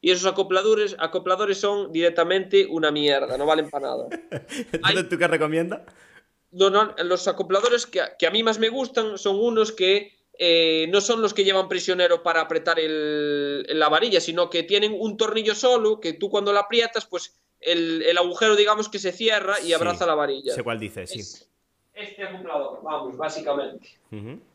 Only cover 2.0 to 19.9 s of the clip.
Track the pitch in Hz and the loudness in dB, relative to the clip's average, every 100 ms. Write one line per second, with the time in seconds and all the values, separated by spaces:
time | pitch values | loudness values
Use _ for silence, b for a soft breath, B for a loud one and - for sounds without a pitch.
2 | 170 170 170 190 190 196 190 160 156 151 | 0 2 2 0 2 2 2 0 0 2
3 | 147 139 135 131 143 156 151 143 135 127 | 2 0 0 -2 0 2 0 -6 -6 -6
4 | 123 165 - 143 - 285 240 170 180 202 | -8 -12 -10 -12 -10 -10 -8 -2 0 0
5 | 180 170 170 160 151 160 175 208 - b | -2 0 0 2 0 -2 -2 -6 -12 b
6 | b b b _ _ 180 196 202 214 - | b b b _ _ 2 4 4 0 -2
7 | 175 180 196 - 180 190 233 240 - 185 | -2 0 -2 -4 0 2 2 0 0 -4
8 | - - 165 202 226 220 220 247 254 - | -4 0 0 2 0 0 0 -2 -4 -2
9 | 220 196 202 196 240 220 214 220 185 202 | -4 -2 -2 2 2 2 0 2 2 2
10 | 202 _ _ _ 175 165 165 160 160 196 | -2 _ _ _ 2 4 4 2 2 2
11 | 196 226 214 208 196 190 190 185 180 180 | 2 0 0 2 2 2 0 -4 -2 2
12 | 180 170 175 165 156 165 160 165 156 156 | 4 4 2 0 0 -2 0 0 0 -2
13 | 151 151 147 143 143 143 - 156 151 151 | -2 -2 -2 -2 -2 -4 -4 2 4 4
14 | 233 185 165 165 175 175 165 202 214 208 | 4 2 2 -2 0 0 0 2 2 -2
15 | 220 208 220 220 214 208 254 247 214 214 | -6 -2 -2 0 -2 2 4 4 4 0
16 | 170 156 202 208 202 202 202 233 226 220 | -4 -4 -2 0 2 0 2 2 0 -2
17 | - 180 - _ _ _ - 170 165 165 | -6 -10 -10 _ _ _ -2 0 0 0
18 | 156 175 175 175 220 208 208 214 214 202 | 2 2 2 2 2 4 4 2 -2 -6
19 | 196 180 220 214 190 202 170 160 170 | -6 -2 0 0 0 -4 0 0 2